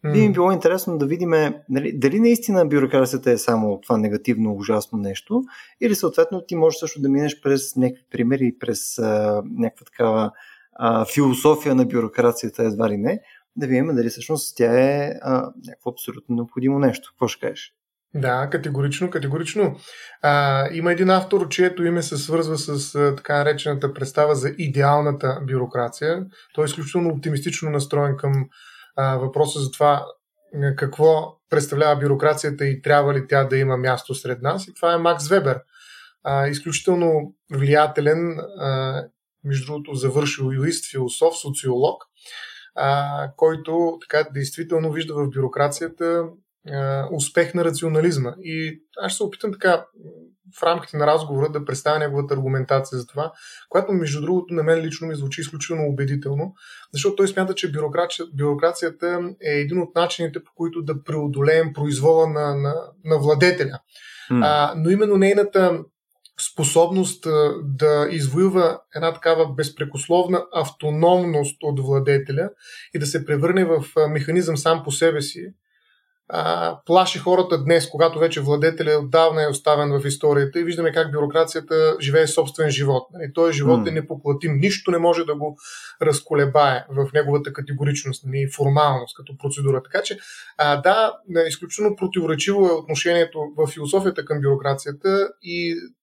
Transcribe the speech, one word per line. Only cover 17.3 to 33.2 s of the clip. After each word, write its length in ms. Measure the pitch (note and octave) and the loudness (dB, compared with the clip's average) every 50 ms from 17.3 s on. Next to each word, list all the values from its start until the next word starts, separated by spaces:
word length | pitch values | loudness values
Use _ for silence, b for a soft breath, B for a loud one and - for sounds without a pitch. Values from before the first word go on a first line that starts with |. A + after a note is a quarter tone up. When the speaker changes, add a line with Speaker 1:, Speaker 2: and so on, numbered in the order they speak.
| - _ - | -4 _ -8
Speaker 2:
кажеш? 260 | - - - - - _ _ _ _ _ _ _ _ - | -8 -8 -10 -18 -20 _ _ _ _ _ _ _ _ -8
Speaker 1:
Да, 340 | D3 C3 - B2 B2+ C#3 C#3+ | -4 -2 -2 -2 -2 -2 -4
категорично, 580 | - D3+ C#3+ D#3 C#3 C3+ C#3 C#3+ C#3+ - F#3 F3+ | -4 -6 -6 -4 -4 -2 -2 -2 -2 -4 -6 -4
категорично. 680 | - E3 C#3 C#3 C#3 D#3+ E3+ - - G#3 G3+ D3+ C#3 B B B B B B B B B | -4 -4 -4 -4 -6 -6 -6 -6 -2 -2 -2 -2 -2 B B B B B B B B B
А, 440 | - D3 C#3+ C#3+ C#3+ C#3 C3+ C3+ C3+ - | 2 2 4 4 2 2 2 0 -2 -2
има 200 | E3+ E3 E3 F3 | -4 -2 0 0
един 180 | F3 E3+ F#3+ F#3 | 2 2 4 4
автор, 400 | F#3+ F#3 F#3 - G3+ G3 F3+ D3 | 4 2 2 2 0 0 0 0
чието 340 | - - F3+ F3+ F3+ - E3+ | 0 2 2 2 2 0 -2
име 180 | E3+ F3 E3+ | 0 0 -2
се 160 | D3+ - D3+ | -2 -4 -6
свързва 400 | C#3 - - D#3 E3 D#3+ D#3 D#3+ | -8 -4 -2 -2 0 0 -2 -4
с, 380 | D3 - - D3 C#3 C#3 - - | -6 -4 -4 -6 -6 -6 -4 0
а, 200 | C#3+ C#3+ C#3+ C#3 | 2 2 2 2
така 220 | C#3 - - D3 | -2 -4 -2 0
наречената 560 | C#3+ C#3+ D3+ D3 C#3+ - D3+ C#3+ C3+ C#3+ C#3 C#3 | 2 2 2 0 0 -2 -4 -2 -2 -2 -4 -4
представа 420 | - C3+ C3+ - D3+ D3+ D3+ D3 | -6 -10 -4 2 2 4 4 2
за 140 | C3 B2+ C#3 - | 0 0 -4 -4
идеалната 800 | - E3 C#3+ C3+ C#3 C#3 C#3+ D3 D3 D3 D3 C#3+ C#3+ - C3 C3 C#3 C#3 | -4 -6 -2 0 2 4 4 4 4 2 0 -2 -2 -2 -4 -2 -4 -6
бюрокрация. 800 | C3+ C3+ B2+ B2 B2 - B2 A#2+ A#2 - - D3+ D#3 E3+ F#3 F#3+ F#3+ b b b b _ | -4 -2 -4 -4 -4 -4 -4 -4 -4 -6 -6 -4 -4 -4 -4 -6 -12 b b b b _
Той 100 | D3+ D#3 | -2 -2
е 20 | |
изключително 440 | C#3+ C#3+ E3 D3 C#3 - F3+ F3 E3 | -2 -2 -8 -10 -4 -2 0 0 0
оптимистично 600 | D#3 C#3 - E3+ D3+ C#3 C#3+ E3+ C#3+ - D#3+ D#3 | -2 -2 -4 -4 -4 -2 -4 -6 -6 -6 -6 -4
настроен 480 | D3 C#3+ C#3 - - D3 C#3+ C#3+ C3+ | -2 -4 -2 -2 0 0 0 0 -2
към, 160 | C#3 - C#3 C#3 C#3 C3+ B B B B B B B B B B | -2 -2 0 0 0 -2 B B B B B B B B B B
а, 220 | - C3+ C3+ C3 | -2 -2 0 0
въпроса 420 | B2+ C3 C3 - D3 D3+ D3 - D3 | -2 -4 -2 0 0 0 0 0 -4
за 120 | C#3 C3 | -4 -6
това, 340 | - - D3+ D3 C#3+ C#3 - - - _ _ _ _ _ _ _ - | 0 2 4 4 4 2 -2 -8 -16 _ _ _ _ _ _ _ -6
а, 200 | C#3+ C#3 C#3 C3+ | -2 -2 -2 0
какво 600 | C#3+ D3 C3+ - - D3+ D#3+ D#3+ D#3 E3 E3+ - _ _ _ | -2 -4 -4 0 4 4 6 6 4 0 -6 -14 _ _ _
представлява 500 | - D3+ C#3 - C#3 C#3 D3+ D3+ D3 C#3 | 0 0 0 0 0 2 4 4 4 2
бюрокрацията 680 | C#3+ C#3+ C#3 - D3 D3+ D3+ D3 - D3 C#3+ C#3+ C#3+ | 2 0 0 2 2 2 2 0 -2 -6 -4 -2 -2
и 160 | C#3 C3+ C3 | -2 -2 -2
трябва 320 | - D3 D3 D3 C#3+ C#3+ C#3 | 2 4 4 4 4 4 0
ли 140 | C3+ | 0